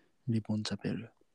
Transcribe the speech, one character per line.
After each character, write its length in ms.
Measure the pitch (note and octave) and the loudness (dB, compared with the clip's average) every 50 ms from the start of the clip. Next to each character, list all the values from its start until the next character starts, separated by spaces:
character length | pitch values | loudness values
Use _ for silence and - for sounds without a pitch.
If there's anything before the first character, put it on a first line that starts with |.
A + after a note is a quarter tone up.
| _ _ _ _ - - | _ _ _ _ -2 0
リ 120 | A2+ A2 | 0 2
ボ 160 | - - A2 | 2 0 0
ン 60 | G#2+ | 0
チ 100 | G#2+ - | 0 -2
ャ 40 | G2+ | -2
ペ 140 | G2 - G2 | -2 -2 -2
ル。 200 | - F#2+ A2+ - - _ _ _ | -2 -2 -4 -8 -14 _ _ _